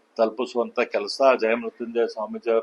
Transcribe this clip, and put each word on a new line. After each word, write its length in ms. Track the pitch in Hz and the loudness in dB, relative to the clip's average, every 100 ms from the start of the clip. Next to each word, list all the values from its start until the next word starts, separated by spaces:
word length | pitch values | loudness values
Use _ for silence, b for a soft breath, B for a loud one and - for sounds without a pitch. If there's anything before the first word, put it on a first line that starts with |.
| _ - | _ 0
ತಲುಪಿಸುವಂತ 640 | 110 110 120 120 113 117 | 0 0 -4 -2 -2 -2
ಕೆಲಸ 420 | 117 107 104 - 135 120 | -2 -2 -4 2 4 4
ಜಯ 160 | 110 117 | 2 0
ಮೃತ್ಯುಂಜಯ 520 | 113 - 117 117 113 | -2 -10 -6 -2 -2
ಸ್ವಾಮೀಜಿ 440 | 113 107 113 117 | -2 -10 -6 0
ಅವರ 100 | 113 | 0